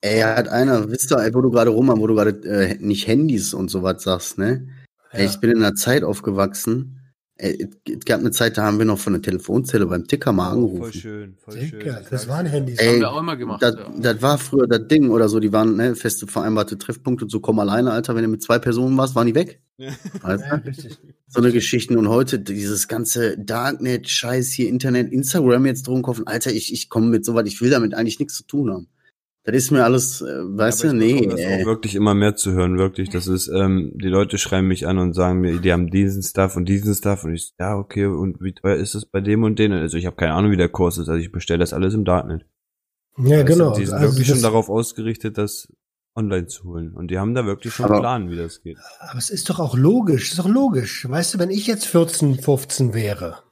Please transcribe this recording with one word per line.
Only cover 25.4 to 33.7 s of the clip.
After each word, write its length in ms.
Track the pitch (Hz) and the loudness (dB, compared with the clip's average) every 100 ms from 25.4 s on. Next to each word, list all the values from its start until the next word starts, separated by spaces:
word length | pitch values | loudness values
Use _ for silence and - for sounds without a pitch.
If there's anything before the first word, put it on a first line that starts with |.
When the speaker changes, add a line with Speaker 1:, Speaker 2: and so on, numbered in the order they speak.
| 131 123 135 | 4 4 2
Speaker 1:
jetzt 200 | 127 127 | 0 -2
drum 140 | 127 | -2
kaufen, 240 | 123 113 107 | -2 -6 -4
Alter, 260 | 107 135 | -4 -2
ich, 200 | 107 - | -4 -4
ich 160 | 117 - | -8 -4
komm 220 | 117 113 | 0 4
mit 140 | 113 | 2
sowas, 200 | 101 113 104 | 2 0 0
ich 140 | 101 | 0
will 100 | 123 | 2
damit 240 | 135 113 | 2 0
eigentlich 240 | 107 117 110 | -2 -4 -4
nichts 140 | 143 - | -8 -8
zu 80 | |
tun 260 | - 143 127 | -8 -4 -4
haben. 160 | 95 85 _ _ _ _ _ | -4 -12 _ _ _ _ _
Das 100 | - 123 | 0 0
ist 140 | 131 | 4
mir 120 | 143 | 4
alles, 360 | 117 127 123 - | 6 4 0 -6
äh, 60 | 65 | -8
weißt 580 | 67 92 101 110 117 | -8 -6 0 0 2
Speaker 3:
Aber 80 | 160 | 2
Speaker 1:
du, 40 | 123 113 | 4 4
Speaker 3:
ich 60 | |
bekomme 120 | 135 104 | 4 2
Speaker 1:
nee, 0 | |
Speaker 3:
das 100 | 90 | 0
Speaker 1:
ey. 220 | 90 95 | -2 0
Speaker 3:
auch 40 | 98 | 0
wirklich 280 | 113 107 | 0 -2
immer 180 | 98 104 | 2 4
mehr 220 | 101 104 104 | 4 2 2
zu 160 | 101 | -2
hören, 240 | 92 90 92 | 0 2 2
wirklich. 320 | 95 95 95 | 0 -2 -6
Das 180 | 90 92 | -4 -2
ist, 200 | 92 - | -2 -2
ähm, 440 | 95 98 | 0 2